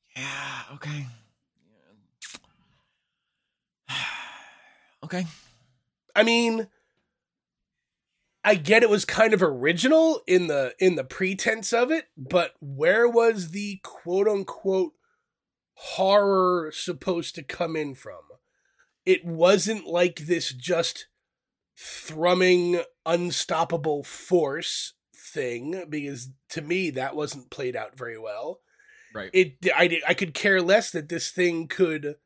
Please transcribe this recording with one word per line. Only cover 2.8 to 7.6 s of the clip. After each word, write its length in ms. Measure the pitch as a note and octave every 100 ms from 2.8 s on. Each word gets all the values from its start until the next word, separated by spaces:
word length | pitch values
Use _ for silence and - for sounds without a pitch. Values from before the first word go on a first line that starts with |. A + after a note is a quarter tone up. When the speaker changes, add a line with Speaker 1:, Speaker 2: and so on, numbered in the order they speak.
| _ _ _ _ _ _ _ _ _ _ _
Speaker 1:
<sighs> 60 | - - - - - - _ _ _ _ _
Okay. 220 | D#3+ F3+ E3+ - _ _ _ _ _ _ _ -
Speaker 2:
I 80 |
mean, 440 | A3+ A#3 A#3 A3+ A3 _ _ _ _ _ _ _ _ _